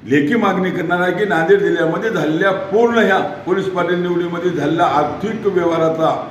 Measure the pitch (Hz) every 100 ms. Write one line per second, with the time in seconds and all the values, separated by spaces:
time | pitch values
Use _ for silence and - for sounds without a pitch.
0 | 107 143 139 226 202 180 185 165 170 175
1 | 180 180 208 165 165 202 175 170 160 -
2 | 226 180 151 160 196 185 - 202 233 233
3 | 196 190 - - - 190 131 180 165 175
4 | 175 175 175 170 180 151 147 165 175 143
5 | 147 - 202 220 202 180 170 160 160 156
6 | 156 131 -